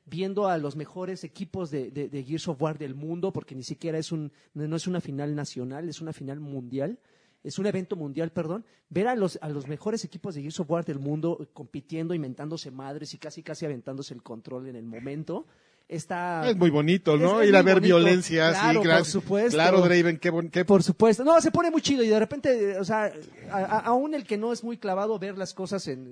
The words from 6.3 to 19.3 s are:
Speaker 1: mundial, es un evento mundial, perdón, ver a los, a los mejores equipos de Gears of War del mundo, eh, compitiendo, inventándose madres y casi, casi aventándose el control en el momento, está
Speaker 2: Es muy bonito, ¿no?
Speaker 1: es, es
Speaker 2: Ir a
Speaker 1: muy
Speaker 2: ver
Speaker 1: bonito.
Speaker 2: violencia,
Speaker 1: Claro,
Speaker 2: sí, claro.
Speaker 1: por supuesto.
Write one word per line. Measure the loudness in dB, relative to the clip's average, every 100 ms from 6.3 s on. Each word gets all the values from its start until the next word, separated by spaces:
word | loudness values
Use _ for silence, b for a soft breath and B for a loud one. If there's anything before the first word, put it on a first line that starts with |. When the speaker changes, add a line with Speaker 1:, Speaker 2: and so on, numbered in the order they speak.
| -12
Speaker 1:
mundial, | -10 -10 -8 -6 -6 -6 _ _ _ _
es | -12 -4
un | -2
evento | -2 -4 -6
mundial, | -6 -6 -4
perdón, | -4 -6 -6 -10 _ -8
ver | -2 0
a | 2
los, | 0 -2
a | -8
los | -8 -8
mejores | -8 -4 -6 -6
equipos | -10 -10 -10
de |
Gears | -8 -6
of | -2
War | -2 -2
del | -6
mundo, | -4 -4 -2 -4
eh, | -10
compitiendo, | -18 -14 -14 -10 -8 -4
inventándose | -4 -6 -8 -10 -10 -12
madres | -14 -12 -12 -14 -14
y |
casi, | -16 -14
casi | -14 -8 -8
aventándose | -8 -10 -10 -12
el | -14
control | -16 -16 -12 -12 -12
en | -14
el | -14
momento, | -12 -10 -8 -6 -8 -10 _ _ _ -12
está | -10 -8 -6 -4 -2 0
Speaker 2:
Es | 4
muy | 4
bonito, | 4 4 2 4 4
¿no? | 4 4
Speaker 1:
es, | 8
es |
Speaker 2:
Ir | 8
a |
Speaker 1:
muy | 8
Speaker 2:
ver | 6
Speaker 1:
bonito. | 8 8
Speaker 2:
violencia, | 8 6 2 2 4
Speaker 1:
Claro, | 4 4 4
Speaker 2:
sí, | 6
claro. | 4
Speaker 1:
por | 4
supuesto. | -2 0